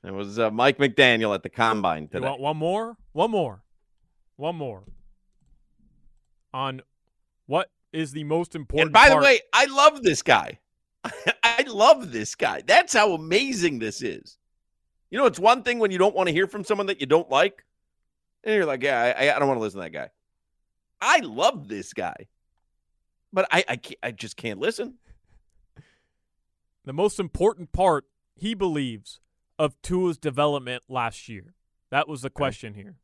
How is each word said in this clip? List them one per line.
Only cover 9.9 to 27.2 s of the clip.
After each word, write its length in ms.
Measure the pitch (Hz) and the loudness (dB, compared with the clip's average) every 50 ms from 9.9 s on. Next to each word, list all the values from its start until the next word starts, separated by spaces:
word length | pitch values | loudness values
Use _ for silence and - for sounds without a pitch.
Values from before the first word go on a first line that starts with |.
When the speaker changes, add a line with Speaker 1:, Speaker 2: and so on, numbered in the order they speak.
| 302 285 247 | 4 4 0
Speaker 1:
this 200 | 190 151 - - | 0 0 0 4
guy. 380 | - 131 104 73 58 - _ _ _ _ _ _ _ _ _ _ | 4 4 4 4 -2 -12 _ _ _ _ _ _ _ _ _ _
<laughs> 420 | - - - - - - _ - | -16 -14 -6 -4 -4 -4 _ 0
I 200 | 233 233 233 277 269 | 0 2 2 -2 -2
love 420 | 226 202 214 269 311 277 247 175 120 | 0 4 6 6 6 6 4 -10 -8
this 220 | 113 107 - - | -8 -8 -8 -6
guy. 280 | _ - 123 95 71 - | _ -4 -4 -4 -4 0
That's 280 | - 202 330 359 - - | 4 4 4 4 4 2
how 200 | 226 208 208 180 | 2 2 2 0
amazing 680 | 160 156 160 170 214 269 269 262 202 170 170 143 117 | -2 -4 -2 0 0 0 0 -4 -2 -2 -2 -2 -2
this 220 | 113 107 98 - 123 | -6 -8 -8 -6 -8
is. 360 | 110 80 - - - _ _ _ _ _ _ _ _ _ _ _ _ _ _ _ _ | -8 -8 -10 -16 -20 _ _ _ _ _ _ _ _ _ _ _ _ _ _ _ _
You 80 | - 220 | -4 2
know, 80 | 285 | 2
it's 120 | 240 - - | 2 2 4
one 240 | 180 220 240 254 208 | 4 4 4 4 2
thing 160 | 247 240 240 | -4 -2 0
when 120 | 220 202 | 0 -2
you 80 | 190 180 | 2 2
don't 160 | 185 208 175 | 2 2 2
wanna 180 | 185 185 180 156 | 2 0 0 2
hear 140 | 165 190 | 0 -2
from 180 | 190 - 208 185 | -2 -4 -12 -4
someone 220 | - 214 196 202 | -4 -2 -2 -2
that 140 | 190 196 - | -6 -4 -6
you 60 | 143 | 0
don't 220 | 131 147 165 170 - | 2 2 2 2 2
like, 340 | 131 139 160 202 - _ _ _ _ _ _ _ _ _ _ _ _ _ _ _ _ _ _ | 2 2 2 2 0 _ _ _ _ _ _ _ _ _ _ _ _ _ _ _ _ _ _
and 120 | 220 220 | -2 0
you're 120 | 208 180 | 0 0
like, 160 | 151 139 131 120 | 0 -2 -2 -2
"Yeah, 320 | 143 139 120 117 123 - | 0 0 2 2 0 2
I, 180 | - 131 143 139 | 2 2 2 2
I 40 | 117 | 2
don't 80 | 143 139 | 2 0
wanna 120 | 135 120 | 0 0
listen 180 | 110 107 92 98 | -2 -6 -6 -8
to 60 | 90 | -12
that 60 | 82 80 | -12 -10
guy." 180 | 76 64 - _ _ _ _ _ _ _ _ _ _ _ _ _ _ _ _ _ _ | -12 -14 -14 _ _ _ _ _ _ _ _ _ _ _ _ _ _ _ _ _ _
I 180 | 190 233 302 339 | -2 0 0 0
love 480 | 262 151 107 117 165 233 - 196 139 98 | 0 -4 -6 -2 -2 -2 -2 -2 -12 -12
this 240 | 107 101 87 - - | -12 -12 -12 -12 -10
guy. 360 | - 98 87 - - - _ _ _ _ _ _ _ _ _ _ _ _ _ _ _ _ _ _ _ _ _ - | -8 -8 -8 -10 -12 -20 _ _ _ _ _ _ _ _ _ _ _ _ _ _ _ _ _ _ _ _ _ -4
But 140 | 190 185 - | -4 -2 0
I, 140 | - 175 196 - | 0 0 0 0
I 80 | 123 | -6
can't, 220 | 123 - - - _ - | -8 -8 -16 -16 _ -10
I 80 | 120 120 | -10 -10
just 240 | 95 - 110 - | -10 -14 -16 -16
can't 240 | - - 117 104 92 | -12 -10 -10 -8 -4
listen. 340 | 127 190 226 - 220 254 254 _ _ _ - _ _ _ _ _ _ _ _ _ _ _ _ - - _ _ _ _ _ _ _ _ _ _ _ _ _ _ _ _ _ _ _ _ | -6 -6 -4 -6 -10 -12 -12 _ _ _ -20 _ _ _ _ _ _ _ _ _ _ _ _ -20 -20 _ _ _ _ _ _ _ _ _ _ _ _ _ _ _ _ _ _ _ _
Speaker 2:
The 80 | 139 135 | -12 -4
most 260 | 151 190 208 - | -2 -2 -2 0
important 540 | - | -2